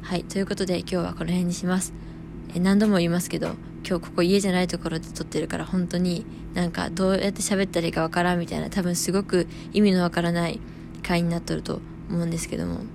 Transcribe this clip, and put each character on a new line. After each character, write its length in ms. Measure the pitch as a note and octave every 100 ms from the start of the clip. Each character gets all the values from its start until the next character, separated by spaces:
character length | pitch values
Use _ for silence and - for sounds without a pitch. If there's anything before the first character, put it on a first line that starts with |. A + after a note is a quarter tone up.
は 120 | - F3+
い。 80 |
と 140 | - G3
い 40 |
う 40 | F#3+
こ 100 | G3+
と 100 | F#3
で 140 | F3+
今 80 | -
日 80 | F3+
は 160 | E3+
こ 60 | E3+
の 60 | E3
辺 180 | F3+ F3
に 80 |
し 120 | F3 F3+
ま 160 | F#3
す。 120 | - - - - - - - F3
え、 40 |
何 200 | F#3 G3
度 80 | G#3+
も 100 | F#3+
言 80 | E3+
い 40 |
ま 100 | F3
す 100 | -
け 100 | E3
ど、 160 | - - - - -
今 120 | F3+
日 60 | E3
こ 60 | -
こ 60 |
家 160 | F3 G3
じ 100 | G3
ゃ 20 |
な 100 | F3+
い 60 | F3+
と 100 | E3
こ 100 | E3+
ろ 100 | E3
で 80 | -
撮 140 | -
っ 40 | D#3+
て 120 | -
る 80 | E3
か 100 | E3+
ら、 80 | E3
本 220 | F#3 F3
当 100 | F3
に 280 | F3+ E3+ - - -
な 120 | - F3
ん 60 |
か 180 | E3+ -
ど 200 | E3+ F#3+
う 100 | G3
や 100 | G3+
っ 20 |
て 100 | G3
喋 240 | F#3+ G3 F#3+
っ 20 |
た 140 | E3+
ら 60 | E3
い 20 |
い 20 |
か 100 | E3
わ 80 | D#3+
か 140 | F3
ら 120 | F3 F3
ん 40 |
み 80 | E3+
た 100 | D#3
い 40 |
な、 80 | D#3+
多 140 | G3+
分 120 | F3+ F3
す 160 | -
ご 120 | F#3
く 240 | G3 F3+ E3+ - -
意 80 | -
味 100 | G#3
の 100 | F#3
わ 80 | F3
か 120 | E3+
ら 100 | E3+
な 180 | E3+ E3+
い 100 | - - - - -
回 220 | - F3
に 60 | E3+
な 100 | E3+
っ 20 |
と 140 | E3 D#3
る 60 |
と 200 | D#3 - - - -
思 140 | E3+
う 20 | E3+
ん 40 |
で 80 | E3
す 100 | -
け 100 | -
ど 80 | -
も 160 | - -